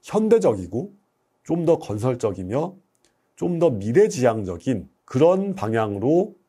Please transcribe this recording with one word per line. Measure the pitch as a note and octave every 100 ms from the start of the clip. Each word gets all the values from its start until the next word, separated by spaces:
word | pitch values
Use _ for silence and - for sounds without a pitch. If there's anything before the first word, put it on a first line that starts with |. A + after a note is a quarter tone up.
현대적이고 | - G#3+ A3 A3+ F3+ G2+ F2+ G#2+ G3+ _ _ _ _ _
좀 | - E3 E3
더 | D#3+
건설적이며 | - G#2 B2 B2 A2 F#2 F#2 B2 E3+ - _ _ _ _ _ _
좀 | F3 E3+
더 | E3
미래지향적인 | A2 G2+ C#3 G#3+ C3+ B2 A2+ F#2 F2 - A2 - _ _
그런 | B2+ D#3+ F#3+ G3 F#3
방향으로 | A2 A2+ G#2+ G2+ A#2+ E3+ G#3+ -